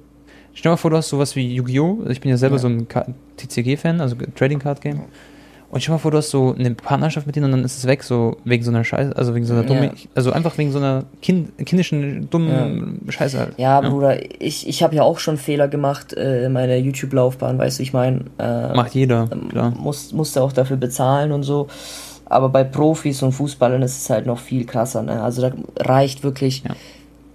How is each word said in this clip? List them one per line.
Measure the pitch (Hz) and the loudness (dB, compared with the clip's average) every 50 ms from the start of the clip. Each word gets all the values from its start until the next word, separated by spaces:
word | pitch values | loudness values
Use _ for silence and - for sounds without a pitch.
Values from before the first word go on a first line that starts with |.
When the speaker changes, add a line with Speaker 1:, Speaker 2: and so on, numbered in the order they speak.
| - _ _ - - - - - - - - | -14 _ _ -20 -20 -20 -20 -20 -20 -20 -10
Speaker 1:
stell | - - 160 | -2 0 2
mal | 170 151 | 2 2
vor, | - 165 | 2 2
du | 156 160 | 2 0
hast | 156 - | 0 0
sowas | - 139 143 139 - | -2 -2 -2 -2 -2
wie | 139 131 123 123 | -2 -2 -2 -2
Yu-Gi-Oh! | 123 127 123 127 135 151 170 196 226 - - | -2 -2 0 0 2 2 2 0 -2 -4 -4
Ich | 127 127 | -4 -2
bin | - 139 | 0 0
ja | 127 120 | 2 4
selber | 131 135 139 135 | 4 4 4 2
Speaker 2:
Ja. | |
Speaker 1:
so | 127 123 | 2 2
ein | 120 117 117 - | 0 0 -2 -2
Ka-, | - 127 - - 127 - - - - - | -2 -4 -4 -4 -6 -12 -16 -20 -20 -18
T-C-G-Fan, | - 127 - - 117 123 139 147 - 165 165 170 | -16 -8 -4 -2 -2 0 -2 0 0 0 0 0
also | 156 127 120 123 - - 127 | 0 -2 -2 -4 -6 -10 -2
Trading | - 131 135 147 143 | 0 2 2 2 0
Card | - 147 143 143 | -2 -4 -4 -4
Game. | - 147 147 147 | -6 -6 -6 -6
Speaker 2:
Ja. | 147 - - - - - - - - - - - - - | -8 -12 -16 -20 -20 -20 -20 -20 -20 -20 -20 -20 -14 -8
Speaker 1:
Und | - - | -6 -4
stell | - - 160 | -2 0 0
mal | 160 | 0
vor, | - 160 | 2 2
du | 147 151 | 2 2
hast | 151 - | 2 2
so | - 139 131 127 - | 2 2 4 4 2
eine | - 127 123 117 | 2 0 0 -2
Partnerschaft | - - - 143 135 139 160 156 156 143 | -2 -4 -2 -2 0 0 0 -2 -2 -4
mit | 143 139 | -4 -2
denen | 151 143 | 0 2
und | 139 131 | 2 2
dann | 131 127 | 2 0
ist | 127 - - | -2 -4 -2
es | 127 127 | 0 0
weg, | 135 135 - | 0 0 0
so | - 127 120 117 113 - - - | 0 0 0 2 0 -2 -4 -2
wegen | 120 120 117 117 | 0 0 0 2
so | 120 | 2
einer | 120 117 113 | 2 2 0
Scheiße, | - - - 135 143 - - | 0 0 0 0 0 0 0
also | 131 120 117 | 0 0 0
wegen | 120 120 | 0 0
so | 117 120 | 2 2
einer | 117 113 | 2 2
Speaker 2:
Ja. | 135 | 4
Speaker 1:
dummen, | 135 131 120 - - - - - - | 4 2 2 0 -2 -6 -14 -6 -2
also | - 127 127 | 0 0 2
einfach | - - 165 170 - - | 2 0 0 -2 -2 -2
wegen | 151 143 | -2 0
so | 135 143 | 0 0
einer | 139 135 135 131 135 - - - - | 0 0 0 -2 -4 -6 -12 -4 0
kind-, | - 180 180 156 135 - - - | 2 2 2 0 -2 -6 -10 -4
kindischen, | - - 185 175 - - 147 143 143 139 - 143 139 | 0 2 2 2 2 0 -2 -2 -4 -4 -6 -6 -2
dummen | - 165 165 160 135 131 123 - - - - - - - - - | 0 0 2 2 2 2 0 0 -2 -4 -6 -6 -8 -8 -10 -10
Speaker 2:
Ja. | |
Speaker 1:
Scheiße | - - - 135 131 127 | -4 -2 -2 -2 -2 -2
halt. | 120 - - - | -4 -4 -4 -2
Speaker 2:
Ja, | 123 131 135 139 | 2 4 4 4
Speaker 1:
Ja. | 139 123 | 4 2
Speaker 2:
Bruder, | 139 139 139 139 127 - - - - - | 2 2 4 4 2 2 -2 -8 -10 -6
ich, | - 147 151 - - - | -6 -6 -6 -6 -6 -6
ich | 151 - 170 | 0 2 2
hab | 160 156 | 2 4
ja | 151 | 4
auch | 127 131 170 160 | 4 4 4 2
schon | - - 156 143 | 0 -2 -4 -2
Fehler | - - 147 143 143 143 | -2 -2 0 2 2 2
gemacht, | 147 147 143 139 143 - - - - | 2 0 0 0 -2 -2 -6 -10 -8
äh, | - - 135 131 123 123 | -4 -2 0 0 0 0
in | 131 135 | 0 0
meiner | 127 127 127 127 | 2 2 2 2
YouTube-Laufbahn, | 127 127 135 139 - - 135 135 131 127 127 131 - 131 127 127 131 | 2 2 0 -2 -4 -4 -2 2 2 2 2 2 0 -2 -2 0 0
weißt | - 135 135 - | 0 0 0 -2
du, | 135 | -4
ich | 135 | -2
mein, | 135 131 123 131 127 131 135 - - - | 0 0 2 2 0 -2 -4 -6 -8 -4
äh, | - 120 117 117 117 120 - | -4 -2 -2 -2 -2 0 0
Speaker 1:
Macht | 123 120 120 - | 0 0 0 2
jeder, | 131 135 127 120 117 117 117 | 2 2 4 4 2 0 0
Speaker 2:
ähm, | 113 - - - | -4 -6 -8 -4
Speaker 1:
klar. | - 120 117 120 | -2 0 0 0
Speaker 2:
muss, | 123 123 143 147 143 139 - - - | -2 -2 -4 -6 -6 -6 -8 -6 -4
musste | 156 156 151 - 143 131 | -4 -2 -2 0 0 0
auch | 139 131 | 2 2
dafür | 127 131 131 139 135 | 2 0 2 0 -2
bezahlen | 127 123 123 - 135 127 135 143 147 151 | -2 -2 -2 0 2 2 2 2 2 0
und | 147 143 | 0 -2
so. | 139 135 143 147 143 143 - - - - - - - - - - - | -2 0 0 -2 -2 -4 -8 -14 -16 -16 -16 -16 -16 -18 -20 -18 -4
Aber | - - 120 131 131 | 0 2 4 4 4
bei | 131 135 135 | 4 4 2
Profis | 135 135 - 151 156 160 156 - 151 139 139 139 | 2 2 2 2 2 2 2 0 -4 -2 0 0
und | 131 | 0
Fußballern | 127 131 143 143 - - 123 120 127 131 | 0 0 -2 -4 -2 0 2 2 2 2
ist | 135 127 127 - | 0 0 -2 -4
es | - - | -4 -2
halt | 127 110 117 127 | -2 0 0 -2
noch | 120 120 | -4 -6
viel | - - 131 131 120 - | -6 -6 -4 -4 -4 -2
krasser, | - 123 113 117 - 113 | -2 -2 -2 -2 -2 -4
ne? | 110 - 113 113 107 | -4 -4 -4 -2 -2
Also | 120 123 127 | -2 -2 0
da | 123 127 123 - - - - - | -2 -2 -2 -4 -10 -10 -6 -2
reicht | - - 127 135 139 139 135 - - | 0 4 4 4 4 4 0 -2 -4
wirklich, | 139 131 - 139 131 131 - - 131 | -6 -4 -2 -2 -2 -2 -4 -6 -10
Speaker 1:
Ja. | - - - - - - - - - - - - - | -10 -12 -14 -20 -20 -20 -20 -20 -20 -20 -20 -20 -20